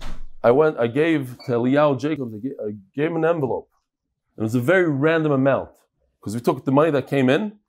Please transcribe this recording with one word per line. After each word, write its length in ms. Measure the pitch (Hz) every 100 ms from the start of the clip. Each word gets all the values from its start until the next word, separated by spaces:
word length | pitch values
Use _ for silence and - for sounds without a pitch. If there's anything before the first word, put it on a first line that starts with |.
| - - - -
I 80 | 117
went, 260 | 131 156 151
I 100 | 120
gave 500 | 135 165 156 127 123 -
to 80 |
Eliyahu 460 | 117 127 143 151 131
Jacob, 340 | 143 151 120 107
I 40 |
gave, 120 | 127 143
I 100 | 107 107 95
gave 140 | 135 160
him 60 | 165
an 80 | 160
envelope. 440 | 170 127 92 - _ _ _ _ _ _ -
It 40 |
was 120 | 107
a 60 | 123
very 300 | 120 185 170
random 420 | 135 151 165 151
amount, 380 | 135 135 117 85 _ _ _ _ _
'cause 140 | 101 113
we 60 |
took 240 | 175 135 139
the 60 |
money 200 | 135 160
that 160 | 143 -
came 220 | 139 127
in 120 | 151
and 180 | 214 -